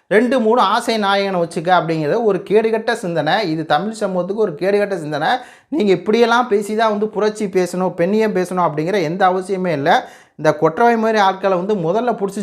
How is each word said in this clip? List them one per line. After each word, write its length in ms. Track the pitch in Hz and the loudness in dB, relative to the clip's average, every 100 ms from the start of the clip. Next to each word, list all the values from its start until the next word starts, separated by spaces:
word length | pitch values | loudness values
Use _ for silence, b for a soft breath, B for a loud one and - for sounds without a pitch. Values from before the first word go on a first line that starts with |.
| B | B
ரெண்டு 320 | 196 240 262 | 0 2 2
மூணு 220 | 220 240 | 2 2
ஆசை 360 | 196 226 240 226 | 2 0 0 -2
நாயகனை 420 | 196 202 196 180 | 0 0 0 -2
வச்சுக்க 260 | 170 180 165 | -2 -4 0
அப்படிங்கிறது 560 | 180 160 160 151 202 | 2 2 -2 0 0
ஒரு 200 | 226 185 - | 0 0 0
கேடுகட்ட 460 | 202 226 220 220 | 0 2 -2 -2
சிந்தனை. 580 | 233 180 165 147 190 196 | -4 -4 -2 0 0 0
இது 140 | 160 151 | -4 0
தமிழ் 260 | 151 202 | 0 -2
சமூகத்துக்கு 520 | 220 202 180 180 208 | -4 -4 -2 -4 -2
ஒரு 120 | 214 151 | -2 -2
கேடுகட்ட 360 | 185 202 202 190 | 0 0 0 -4
சிந்தனை. 300 | 151 151 165 254 B B B | -6 -4 -2 -2 B B B
நீங்க 260 | 294 202 | -2 2
இப்படியெல்லாம் 540 | 180 - 226 233 233 240 | 0 2 2 4 2 2
பேசி 280 | 208 208 214 | 0 -2 0
தான் 140 | 226 | 0
வந்து 180 | 208 214 | 0 -2
புரட்சி 380 | 202 214 214 208 | -2 -2 -2 -2
பேசணும், 440 | 185 180 180 180 | 0 0 -2 -4
பெண்ணியம் 460 | 180 175 214 220 185 | 0 0 2 0 0
பேசணும் 340 | 180 185 170 | -2 0 0
அப்படிங்கிற 320 | 151 160 202 | 0 -2 0
எந்த 280 | 156 180 190 | 0 2 2
அவசியமே 380 | 185 185 190 185 | 2 -2 -4 -2
இல்ல. 420 | 151 143 226 - B B B | 0 2 2 0 B B B
இந்த 200 | 156 151 | 0 2
கொற்றவை 420 | 160 160 233 233 | 2 2 2 4
மாதிரி 220 | 220 220 | 2 2
ஆட்களை 380 | 196 185 196 185 | 2 2 0 0
வந்து 180 | 190 208 | 0 -2
முதல்ல 300 | 160 202 240 | 0 -2 -2
புடிச்சு 360 | 135 196 185 | -2 -4 -4